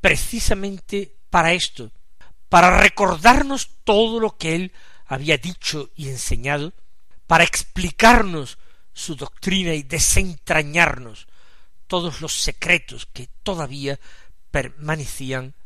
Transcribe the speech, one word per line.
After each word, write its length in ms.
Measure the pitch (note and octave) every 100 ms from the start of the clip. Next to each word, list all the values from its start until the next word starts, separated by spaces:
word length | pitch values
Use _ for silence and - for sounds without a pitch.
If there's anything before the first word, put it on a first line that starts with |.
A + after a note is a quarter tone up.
precisamente 1120 | - D3 - A#3 - G3+ G3 F#3+ - G3+ G3 - -
para 220 | F3 E3
esto, 400 | F3 - - A2+ - - - - - -
para 320 | F3 F3+ F3+
recordarnos 880 | F#3+ - G3 - G3+ B3+ C#4 C4+ - -
todo 360 | - G#3 A3+ A3+
lo 160 | G#3+ -
que 180 | D#3+
Él 180 | E3 F#3 - - - -
había 320 | C3+ D3 D3
dicho 520 | F3 F3 - D#3 C3+ -
y 120 | C#3
enseñado, 640 | B2+ - A#2+ B2+ D3 D3+ - - - - - -
para 180 | E3
explicarnos 1120 | F3 - - - F3+ - A3+ A#3+ G3+ E3 C3 - - - -
su 220 | - - C#3+
doctrina 580 | C#3+ - G3 F#3+ F3
y 80 | D#3
desentrañarnos 1400 | C3+ E3 - - F#3+ E3 - D#3+ D3 D#3+ D#3+ B2+ A#2+ G#2+ - - - - - - -
todos 340 | F3+ E3+ C3
los 140 | D#3
secretos 720 | - - - E3+ E3+ - - -
que 220 | - B2 -
todavía 560 | - F3+ C#3 C#3+ C#3 C#3 - - - - -
permanecían 1040 | C#3+ C3 - D3+ D#3+ C3 - C3 C3 B2+ -